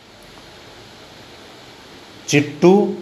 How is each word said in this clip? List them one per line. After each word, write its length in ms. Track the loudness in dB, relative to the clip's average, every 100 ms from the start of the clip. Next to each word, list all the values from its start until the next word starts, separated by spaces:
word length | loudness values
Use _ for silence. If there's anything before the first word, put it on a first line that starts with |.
| -20 -20 -20 -20 -20 -20 -20 -20 -20 -20 -20 -20 -20 -20 -20 -20 -20 -20 -20 -20 -20 -20 -4
ചിട്ടു, 460 | -2 -2 0 2 2 0 -8